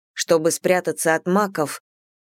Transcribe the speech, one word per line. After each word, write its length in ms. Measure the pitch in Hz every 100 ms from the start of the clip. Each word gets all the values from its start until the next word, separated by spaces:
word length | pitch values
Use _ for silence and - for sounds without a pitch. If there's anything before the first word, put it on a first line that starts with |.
| _
чтобы 360 | - - 165 165
спрятаться 640 | - 180 180 175 151 165
от 140 | 160 180
маков, 520 | 190 202 196 143 - - _ _ _